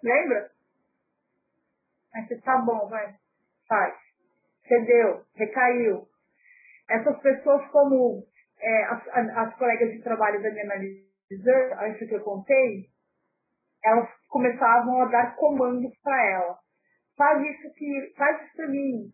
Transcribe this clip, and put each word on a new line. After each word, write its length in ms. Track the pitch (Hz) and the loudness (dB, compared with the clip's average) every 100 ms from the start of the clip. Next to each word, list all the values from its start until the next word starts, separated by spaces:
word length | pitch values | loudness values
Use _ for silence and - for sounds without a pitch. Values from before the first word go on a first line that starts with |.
Lembra? 480 | 233 262 330 220 208 _ _ _ _ _ _ _ _ _ _ _ _ _ _ _ _ | 0 0 0 -4 -4 _ _ _ _ _ _ _ _ _ _ _ _ _ _ _ _
Aí 120 | 226 220 | -16 -12
você, 140 | 233 | -10
"Tá 180 | - 262 | -2 0
bom, 300 | 233 226 202 | 0 -4 -6
vai. 260 | 220 202 - _ _ _ _ _ | -8 -12 -14 _ _ _ _ _
Faz." 260 | 214 180 - _ _ _ _ _ _ - | 0 0 -4 _ _ _ _ _ _ 2
Cedeu, 580 | 240 226 240 220 175 - | 2 6 4 4 0 -10
recaiu. 720 | - 214 262 247 247 226 190 - _ _ _ _ _ _ _ - | -8 -6 0 2 2 0 -2 -8 _ _ _ _ _ _ _ -6
Essas 320 | 226 294 - | -2 0 0
pessoas, 460 | 277 269 294 285 - | 0 0 2 2 4
como, 540 | 294 277 262 247 196 - _ _ _ | 4 4 4 2 -2 -12 _ _ _
é, 260 | 220 226 | -2 0
as, 240 | 202 233 - | 0 -6 -4
a-, 340 | 247 220 - | -4 -2 -4
as 120 | 226 - | -4 -2
colegas 360 | 247 226 226 | 0 2 0
de 100 | 220 | -2
trabalho 400 | 240 220 214 208 | -6 -2 0 0
da 80 | 214 | -4
minha 140 | 214 | -6
analisando, 1300 | 208 196 196 196 _ _ _ 196 220 262 254 - 208 | -8 -8 -8 -14 _ _ _ -4 2 2 2 -4 -8
isso 140 | 214 226 | -8 -8
que 60 | |
eu 100 | 214 | -8
contei, 640 | 214 196 - 269 254 196 190 _ _ _ _ _ _ _ _ _ | -6 -10 0 2 2 -4 -16 _ _ _ _ _ _ _ _ _
elas 240 | 214 226 233 - _ | 2 2 0 -12 _
começavam 760 | 269 247 233 240 240 240 254 | -2 -2 0 4 4 2 0
a 20 | 247 | 2
dar 300 | 240 240 - | 2 0 0
comandos 600 | 302 277 247 247 240 - | 0 2 -2 -2 -6 -8
pra 220 | 285 269 | -4 0
ela. 340 | 214 190 175 180 _ _ _ _ _ _ | 0 0 -4 -8 _ _ _ _ _ _
"Faz 260 | 285 294 294 | 2 4 -2
isso 260 | 285 - | -8 -18
que, 380 | _ 294 277 - - | _ -8 -8 -8 -2
faz 260 | 285 311 | -2 -2
isso 140 | - - | -8 -12
pra 120 | 311 | -6
mim. 440 | 277 277 233 202 | -4 -4 -6 -10